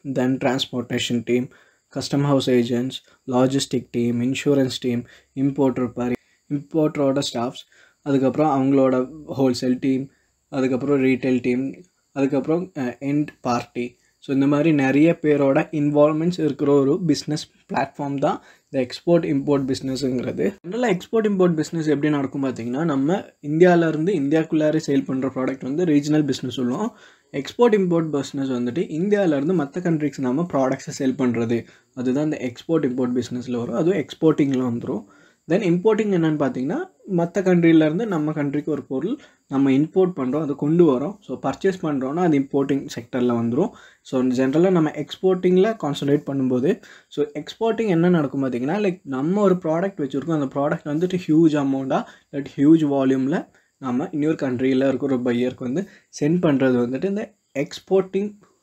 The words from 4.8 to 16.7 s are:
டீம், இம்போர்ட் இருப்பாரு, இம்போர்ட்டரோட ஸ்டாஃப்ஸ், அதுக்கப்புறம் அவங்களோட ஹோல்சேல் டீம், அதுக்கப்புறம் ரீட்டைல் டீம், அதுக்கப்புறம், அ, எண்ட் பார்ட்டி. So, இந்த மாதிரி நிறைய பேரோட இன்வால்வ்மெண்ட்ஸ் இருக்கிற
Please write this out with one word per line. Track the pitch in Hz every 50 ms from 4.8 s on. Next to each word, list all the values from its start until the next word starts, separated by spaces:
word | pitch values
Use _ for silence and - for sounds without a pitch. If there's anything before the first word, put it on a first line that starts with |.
டீம், | - 123 120 120 120 - - - _ _ -
இம்போர்ட் | 135 135 139 139 147 139 131 123 131
இருப்பாரு, | 127 117 120 120 123 123 123 - _ _ _ _ _ -
இம்போர்ட்டரோட | 147 143 143 - - 160 151 151 - 151 143 135 135 143 143 - -
ஸ்டாஃப்ஸ், | 123 117 131 - - - _ _ _ _ _ _ _ -
அதுக்கப்புறம் | 147 139 135 131 127 120 143 151 156
அவங்களோட | 139 135 131 135 139 135 135 131 131 127 127 131 156 156 98 - 127 120
ஹோல்சேல் | 135 131 123 - 131 127 127 127
டீம், | - 135 131 127 139 - _ _ _ _ _ _ _ _
அதுக்கப்புறம் | 135 135 131 131 131 120 139 139 143 139 131
ரீட்டைல் | 131 131 123 131 131 127 123
டீம், | - 127 123 127 135 135 - - - _ _ _ _ _ -
அதுக்கப்புறம், | 139 139 135 143 135 123 151 156 180 - - - 147
அ, | 131 123 - -
எண்ட் | 139 139 143 147 147 147 - _
பார்ட்டி. | - 123 120 120 117 - - 123 120 123 - _ _ _ _ _
So, | - - 139
இந்த | 135 139
மாதிரி | 139 147 143 151 165 156
நிறைய | 143 135 131 131 143 156 165 165 - -
பேரோட | 151 147 139 139 135 139 151 170 -
இன்வால்வ்மெண்ட்ஸ் | - 151 147 147 147 147 147 151 156 151 160 180 175 -
இருக்கிற | 160 147 131 - 151 143